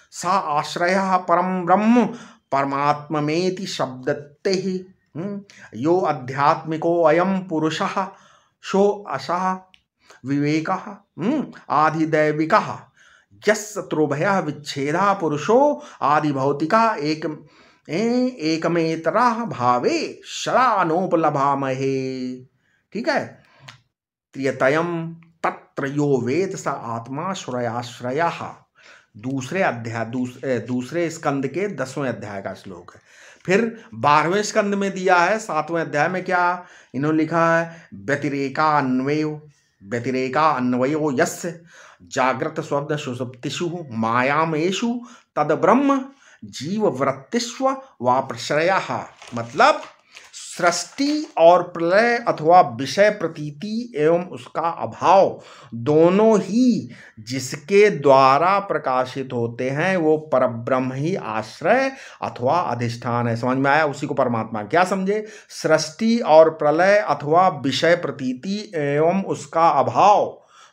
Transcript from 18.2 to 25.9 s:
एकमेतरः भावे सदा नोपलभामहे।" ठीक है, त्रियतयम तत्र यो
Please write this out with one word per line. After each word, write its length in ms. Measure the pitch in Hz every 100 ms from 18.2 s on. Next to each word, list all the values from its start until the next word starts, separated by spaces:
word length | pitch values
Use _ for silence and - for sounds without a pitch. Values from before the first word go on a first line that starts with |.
| 254 254
एकमेतरः 1040 | 156 160 170 170 160 160 165 190 247 226
भावे 760 | 226 117 123 123 180 320 190 -
सदा 600 | - - 156 202 254 208
नोपलभामहे।" 1500 | 170 165 180 170 160 147 139 139 135 131 135 135 131 131 127 127 127 _ _ _ _
ठीक 160 | 196 277
है, 340 | 262 113 - _ _ - - _ _ _ _ _
त्रियतयम 800 | 135 135 127 131 156 170 170 165 - - _ 170
तत्र 400 | - - -
यो 340 | 139